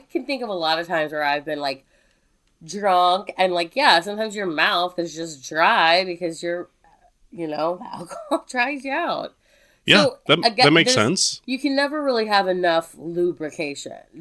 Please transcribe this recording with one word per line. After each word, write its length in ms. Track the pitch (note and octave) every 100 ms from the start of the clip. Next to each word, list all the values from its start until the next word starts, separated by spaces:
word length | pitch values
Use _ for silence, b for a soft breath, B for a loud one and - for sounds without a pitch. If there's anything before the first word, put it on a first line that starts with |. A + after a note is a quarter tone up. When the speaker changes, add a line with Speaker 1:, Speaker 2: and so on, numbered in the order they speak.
| -
Speaker 1:
can 140 | E4+ B3+
think 180 | C4+
of 60 | A3+
a 40 |
lot 260 | F#3 D#3+ D#3+
of 80 | E3+
times 240 | E3+ D3+
where 120 | D3+
I've 220 | D3 D3 D3
been, 140 | D3
like, 260 | C#3 C3+ _ _ _ _ _ _ _ _
drunk 720 | D#3+ G3+ G3+ F3+ F3+ F#3 G3 -
and, 160 | F#3+
like, 220 | F3 E3+ C4
yeah, 240 | C#4+ E3+
sometimes 340 | F#3+ G#3 A3 G#3
your 100 | F#3
mouth 540 | D3+ F#3 F#3 F3+ F3
is 160 | E3+ D#3
just 320 | E3 C#3 C3
dry 560 | D#3+ F#3 A3+ E3 F3
because 400 | F#3 E3+ F3 E3
you're, 260 | E3+ F3 - _ _ _ _ _ _
you 160 | F3+ D#3+
know, 320 | D3+ D#3+ F3+ A#3
<laughs> 60 |
alcohol 520 | - F3 - - D#4+ -
dries 340 | B3+ B3 C#4+
you 80 | C4
out. 420 | D4 D#4+ E3+ - - _ _ _ _ -
Speaker 2:
Yeah, 180 | F3+
Speaker 1:
So, 140 | C#4 - -
Speaker 2:
that, 120 | D#3
Speaker 1:
again, 160 | A#3 G#3 F#3+
Speaker 2:
that 60 |
makes 220 | E3 - G3+
Speaker 1:
there's 100 | G#2+
Speaker 2:
sense. 340 | F#3+ - - -
Speaker 1:
You 140 | B3+
can 160 | C#4+ C4+
never 280 | C#4 D4+
really 220 | C#4 A#3 G#3+
have 220 | G3+ F#3
enough 480 | F3+ F3 E3 E3 -
lubrication, 960 | D#3+ E3+ F3 D#3 D3+ - D3 C#3+ C3+ - - C#3+